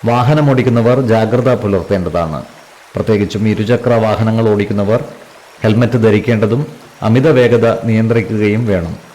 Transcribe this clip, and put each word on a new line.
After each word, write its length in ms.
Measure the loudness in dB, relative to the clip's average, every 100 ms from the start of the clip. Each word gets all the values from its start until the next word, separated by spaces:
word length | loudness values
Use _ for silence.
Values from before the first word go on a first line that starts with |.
വാഹനമോടിക്കുന്നവർ 960 | 0 0 2 2 2 2 2 2 2 2
ജാഗ്രത 540 | 2 0 2 0 0
പുലർത്തേണ്ടതാണ്. 880 | 0 0 -2 -2 -4 -2 -4 -4 -6 -12 -20 -20 -20 -12
പ്രത്യേകിച്ചും 540 | -6 -2 0 0 -2 -2
ഇരുചക്ര 440 | -2 0 0 0
വാഹനങ്ങൾ 540 | 0 0 0 0 0 0
ഓടിക്കുന്നവർ 560 | 0 -2 -2 0 -2 -4 -16 -20 -20 -20 -6
ഹെൽമറ്റ് 400 | -2 0 0 2
ധരിക്കേണ്ടതും 640 | 2 2 0 0 0 -2 -4 -12 -20 -6
അമിത 280 | 0 2 4
വേഗത 540 | 4 4 4 2 0
നിയന്ത്രിക്കുകയും 800 | 0 0 2 0 -2 -2 0 0 0
വേണം. 300 | -2 -2 -10 -16